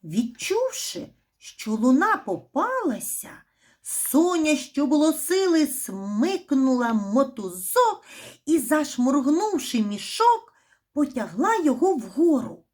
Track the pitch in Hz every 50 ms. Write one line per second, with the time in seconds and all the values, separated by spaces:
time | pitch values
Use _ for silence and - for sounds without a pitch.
0 | - 165 156 208 240 233 - _ - - 370 440 508 523 - - - - - -
1 | - - - _ _ _ _ _ - - - - - 220 214 220 220 254 262 277
2 | 359 440 427 - - - 185 165 - _ _ 269 370 480 523 523 440 320 226 -
3 | - - - - - - - - _ _ _ _ _ _ _ _ _ - - -
4 | - - - 277 330 359 359 339 311 302 302 - - - _ - 285 262 302 294
5 | 302 320 311 311 - - 359 381 392 370 330 320 302 - - - - - 190 196
6 | 196 202 208 208 254 349 392 370 - _ 285 269 262 262 262 247 240 233 226 220
7 | 202 196 202 262 277 269 - - 202 185 175 185 - - - 480 494 453 415 -
8 | _ - - - - - - _ _ - 311 330 254 - 294 302 302 294 - -
9 | 247 254 285 294 254 262 302 339 415 427 392 302 - - - 233 214 202 208 196
10 | - - - - 453 480 480 440 - - _ _ _ _ _ _ _ _ _ 285
11 | 294 - - 247 214 - 165 196 302 415 453 427 339 302 254 254 - 381 381 277
12 | 220 202 - 262 330 339 311 254 220 220 - - _ _